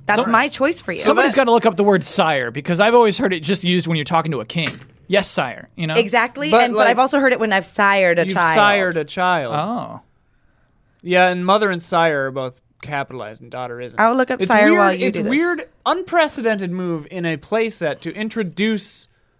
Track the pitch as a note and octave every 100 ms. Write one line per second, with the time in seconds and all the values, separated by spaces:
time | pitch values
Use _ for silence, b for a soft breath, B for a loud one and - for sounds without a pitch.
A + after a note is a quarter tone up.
0 | - G#3+ B3 A#3 C#4+ - C#4 E4+ - E3
1 | G#3 C#4+ C4+ A3+ A#3+ A#3 A3+ F3 G3+ F#3+
2 | - - D#3+ C#3 A#2+ B2+ C#3+ E3+ G#3 A#3+
3 | A3 G3 A#3 F3+ D3+ G3 F3 F3+ D#3+ E3
4 | C#3 E3 D#3+ C3+ A2 E3+ D#3 - - _
5 | - F#3+ F#3 - C3 G#2+ - - D#3+ D#3
6 | G3+ A#3 A#3 C4+ D4 A3+ A#3+ G#3+ A3 A#3+
7 | C4+ D4 C4+ B3 A3 F#3+ E3+ - G3+ G3+
8 | F#3 E3+ F#3 F#3 E3 D#3+ G#3 G3+ F#3 E3
9 | C#3+ - F3+ F3 B2 D3 F3+ A#3 A#2+ A2
10 | - _ _ _ _ _ _ _ _ _
11 | F3 F3+ F3+ F3+ F3+ G#3 G#3 F3 E3+ E3+
12 | E3 C#3+ C3+ C3+ C3 - _ _ C#3+ D3
13 | C3+ B2+ G#2+ A2 A#2+ B2 B2 A#2+ B2 -
14 | A3 B3+ B3+ B3+ F3+ G#3+ G#3 G#3 G3 F#3
15 | F#3+ G3 G#3 C#4 F4 D#4+ - _ B3 E4+
16 | F#4 E4+ D4+ - A3+ G#3 F#3 F3+ F3+ E3
17 | D3 F#3 E3+ D#3 - A3 A3+ A3 D#3+ C3
18 | E3+ G3 A3 A3+ F#3 D#3+ G#3+ G#3+ - -
19 | - _ _